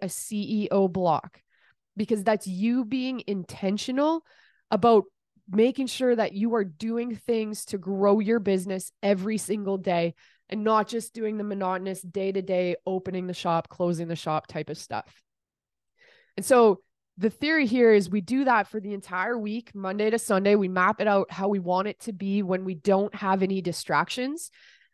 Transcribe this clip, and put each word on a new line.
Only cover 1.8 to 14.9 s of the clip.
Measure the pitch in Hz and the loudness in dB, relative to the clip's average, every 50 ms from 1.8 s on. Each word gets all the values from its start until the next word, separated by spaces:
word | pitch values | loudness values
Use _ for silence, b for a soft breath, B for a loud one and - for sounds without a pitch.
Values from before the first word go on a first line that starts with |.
| _ _ _ 196 | _ _ _ -6
because | 214 - 233 208 185 | -2 0 -2 0 2
that's | 226 214 208 - | 2 0 0 0
you | 190 180 180 214 233 240 262 240 | -4 -4 0 0 0 2 0 0
being | 214 262 254 254 262 262 226 - | -2 -4 -4 -4 -4 -6 -6 -6
intentional | - 202 185 170 - - - 196 190 208 208 - 254 254 269 294 311 330 320 b b b b b b b b b _ | -6 -6 -6 -6 -8 -8 -4 -2 -2 -2 -2 -4 -4 -2 0 2 2 0 -2 b b b b b b b b b _
about | 214 196 208 233 226 202 - - _ _ _ _ _ _ _ 202 | 0 4 6 6 6 6 4 2 _ _ _ _ _ _ _ -2
making | 185 214 226 262 - 269 262 | 2 2 2 4 2 -2 -4
sure | 233 - - 262 247 240 | -6 -2 0 2 2 2
that | 220 208 - | 2 0 -2
you | 190 196 220 233 233 | -2 -2 -2 0 0
are | 226 202 | 0 -2
doing | 180 151 - 220 226 226 233 240 247 220 | -4 -6 -8 -6 -4 -4 -4 -4 -6 -8
things | 196 - - 233 220 220 214 214 - - | -6 -4 -2 -2 -2 -2 -4 -6 -10 -8
to | - 214 | -8 -10
grow | 190 175 190 196 190 202 202 202 220 | -8 -6 -6 -2 2 4 4 4 4
your | 202 214 233 233 | 4 2 0 2
business | 185 202 190 185 180 196 190 185 - - - _ | 2 2 0 0 0 -4 -6 -8 -8 -12 -10 _
every | - 202 202 185 185 220 220 | 0 0 0 0 0 -2 -4
single | 202 - - 214 214 202 196 196 | -4 -4 -4 -4 -4 -2 -4 -4
day | 190 185 190 175 170 170 170 b b b b b b b _ | -2 -2 0 0 2 0 0 b b b b b b b _
and | - 220 208 | -8 -2 0
not | 220 220 214 208 - | 2 2 2 2 0
just | 233 226 220 - | -4 -6 -8 -8
doing | - 233 220 214 214 | -8 -6 -6 -4 -4
the | 214 214 | -4 -6
monotonous | 208 196 196 190 185 185 185 190 190 185 180 | -6 -4 -4 -2 -2 -2 -4 -4 -6 -8 -8
day-to-day | - 175 - 196 190 196 190 196 185 190 185 180 180 175 175 - _ | -10 -10 -6 -4 -4 -2 -2 -4 -2 -2 0 0 0 0 -2 -4 _
opening | 190 185 185 185 190 180 185 180 | -4 -4 -4 -4 -6 -6 -6 -6
the | 180 175 | -6 -6
shop, | - - 180 165 165 - - | -4 -2 0 0 0 -2 -4
closing | - - 180 175 175 160 170 165 | -4 -2 -2 0 0 -2 -4 -6
the | 170 | -8
shop | 156 - 160 156 156 - | -6 -4 -4 -4 -4 -4
type | - - 160 151 - | -6 -8 -8 -8 -8
of | 156 - | -10 -12
stuff. | - - | -10 -8